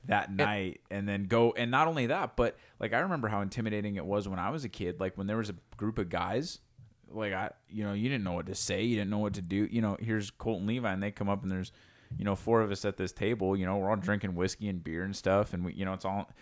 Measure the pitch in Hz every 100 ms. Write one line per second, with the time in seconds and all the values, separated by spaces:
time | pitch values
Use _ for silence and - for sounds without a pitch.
0 | 127 104 - 98 104 104 92 - - 101
1 | 101 101 98 117 117 - 120 131 160 160
2 | 120 170 135 - 117 - - - 113 117
3 | 190 160 110 101 98 120 110 107 104 98
4 | 82 101 98 92 92 156 117 - 90 87
5 | 95 98 98 110 104 87 - - 107 110
6 | 87 87 90 113 165 - _ - - _
7 | - 110 104 95 101 - - 107 104 101
8 | 123 135 95 87 87 92 - 95 113 110
9 | 98 107 104 98 87 98 107 117 107 98
10 | 113 110 101 - 113 101 101 123 113 95
11 | 101 - 101 101 95 92 92 - - -
12 | - - 101 95 - 113 107 98 101 92
13 | 92 - 98 117 95 98 92 101 98 107
14 | 92 104 95 87 92 - 104 92 78 82
15 | 95 95 95 98 104 87 87 - 95 95
16 | 95 101 - -